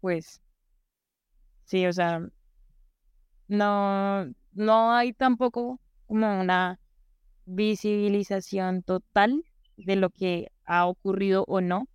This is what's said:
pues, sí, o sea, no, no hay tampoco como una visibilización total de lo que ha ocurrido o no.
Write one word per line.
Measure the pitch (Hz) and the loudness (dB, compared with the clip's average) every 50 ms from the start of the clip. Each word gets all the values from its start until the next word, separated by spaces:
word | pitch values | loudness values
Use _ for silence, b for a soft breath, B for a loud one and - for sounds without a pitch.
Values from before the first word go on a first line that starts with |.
pues, | - 185 175 165 160 - - - _ _ _ _ _ _ _ _ _ _ _ _ _ _ _ _ _ _ _ _ _ _ _ _ _ | -2 -4 -4 -4 -6 -10 -20 -20 _ _ _ _ _ _ _ _ _ _ _ _ _ _ _ _ _ _ _ _ _ _ _ _ _
sí, | _ - 190 180 | _ -2 0 0
o | 180 | 0
sea, | 175 180 175 170 170 165 170 190 _ _ _ _ _ _ - _ _ _ _ _ _ _ _ _ _ _ _ _ _ _ _ _ | 0 0 0 0 0 -4 -6 -10 _ _ _ _ _ _ -20 _ _ _ _ _ _ _ _ _ _ _ _ _ _ _ _ _
no, | 202 208 202 208 202 202 202 196 196 196 196 196 196 196 190 135 123 _ _ _ | 0 0 2 2 2 2 0 0 0 0 0 -2 -2 -2 -4 -6 -10 _ _ _
no | _ 190 214 214 220 226 226 226 | _ -4 2 4 4 4 4 4
hay | 233 240 240 247 | 4 2 2 0
tampoco | 226 _ 269 262 247 233 254 247 240 240 240 240 254 254 _ _ _ _ _ | -2 _ 2 2 2 2 0 -2 -2 -4 -6 -6 -8 -12 _ _ _ _ _
como | - 214 220 220 214 202 190 | -4 -2 0 0 2 0 0
una | 185 180 185 180 185 180 185 - _ _ _ _ _ _ _ _ _ _ _ _ _ | 0 2 2 2 2 0 -4 -8 _ _ _ _ _ _ _ _ _ _ _ _ _
visibilización | - 185 185 214 214 214 190 - 214 208 208 208 208 202 202 202 - 202 196 180 - - 196 185 185 185 185 | -12 -4 -2 0 0 0 0 0 -2 0 0 0 2 0 0 0 -2 -4 -6 -6 -4 -4 -4 -2 -2 -2 -4
total | 180 - 185 185 - _ _ 208 202 220 262 294 330 _ _ _ _ _ _ | -2 -2 -4 -4 -4 _ _ 4 4 4 2 0 -4 _ _ _ _ _ _
de | _ 196 175 196 | _ -4 -2 0
lo | 190 190 180 | 2 2 0
que | - - 190 185 175 170 175 - _ _ _ | -2 -2 -4 -4 -2 -4 -6 -10 _ _ _
ha | - 170 175 175 | -2 0 2 2
ocurrido | 180 180 _ _ 196 190 190 196 196 190 190 196 - | 0 0 _ _ -4 -4 -2 0 2 2 2 0 0
o | - 190 | -2 -2
no. | 180 175 175 190 247 - | -2 -2 -2 -4 -6 -8